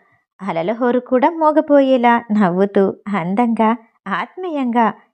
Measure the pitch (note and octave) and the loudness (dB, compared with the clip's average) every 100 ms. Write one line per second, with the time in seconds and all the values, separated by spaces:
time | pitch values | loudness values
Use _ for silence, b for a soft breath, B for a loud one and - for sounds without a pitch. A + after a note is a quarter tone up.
0 | b b b _ F#3+ E3 F3 A3+ B3 A#3+ | b b b _ -8 -6 -4 -2 -2 -2
1 | B3 B3+ C#4 E4 D#4 D4+ D#4 C#4+ C4+ C4 | -2 0 0 0 0 2 2 4 4 2
2 | A#3 A#3 A#3 G#3 F#3+ F3+ G3 G3+ G3 - | 4 2 0 2 2 2 0 2 0 -2
3 | - G3 E3+ G3+ A#3+ A3 A3 A#3 b b | -6 -6 -4 -2 -2 0 0 0 b b
4 | G3 F3+ A#3 - F#4 D4+ B3+ A#3 A3 - | -8 -8 -8 -10 -8 -6 -2 0 0 -2
5 | b | b